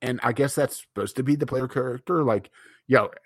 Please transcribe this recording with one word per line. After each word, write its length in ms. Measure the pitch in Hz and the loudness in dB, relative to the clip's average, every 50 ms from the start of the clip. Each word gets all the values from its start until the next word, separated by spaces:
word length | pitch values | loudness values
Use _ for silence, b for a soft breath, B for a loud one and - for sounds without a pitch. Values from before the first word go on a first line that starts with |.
and 160 | - 123 127 113 117 | -6 -4 -4 -2 -2
I 80 | 120 | 0
guess 240 | 117 135 139 135 - | 2 2 0 0 0
that's 240 | 151 139 - - - | 0 -2 -2 -2 -8
supposed 340 | - _ - 101 101 104 - | -16 _ -8 -6 -6 -4 -4
to 60 | 135 | -2
be 140 | 127 139 147 | 0 0 0
the 100 | 147 139 | 0 -2
player 220 | 123 131 131 131 127 | -2 -4 -4 -4 -2
character. 560 | - 135 127 127 123 123 - - 180 165 147 | -2 -2 -2 -2 -4 -6 -4 -2 0 2 2
Like, 260 | 120 110 101 - - b b b b b b b b | 2 2 0 -2 -6 b b b b b b b b
yo, 220 | 127 120 104 - - - _ | 4 4 4 2 -2 -12 _